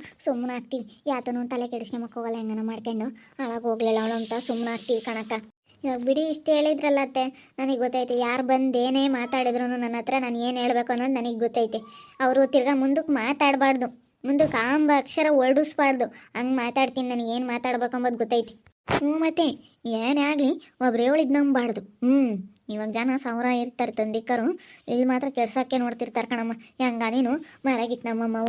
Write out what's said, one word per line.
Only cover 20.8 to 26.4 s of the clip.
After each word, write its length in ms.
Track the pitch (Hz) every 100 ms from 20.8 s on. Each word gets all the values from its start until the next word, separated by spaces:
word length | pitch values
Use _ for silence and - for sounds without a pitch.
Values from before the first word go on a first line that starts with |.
ಒಬ್ರು 200 | 254 226
ಹೇಳಿದ್ 300 | 247 302 269
ನಂಬಾರ್ದು. 500 | 285 285 262 240 214 190 _
ಹ್ಮ್, 320 | 240 277 254 202 185 - -
ಇವಾಗ 200 | 214 214
ಜನ 200 | 220 254 269
ಸಾವಿರ 220 | 254 233 247
ಇರ್ತಾರೆ 460 | 247 240 - 240
ತಂದಿಕ್ಕರು, 540 | 220 220 220 220 247 247 359 - - -
ಇಲ್ಲಿ 180 | 240 254
ಮಾತ್ರ 220 | 254 277
ಕೆಡ್ಸೋಕ್ಕೆ 480 | 269 233 262 262 262
ನೋಡ್ತಿರ್ತಾರೆ 500 | 240 233 220 233 226
ಕಣಮ್ಮ. 260 | 240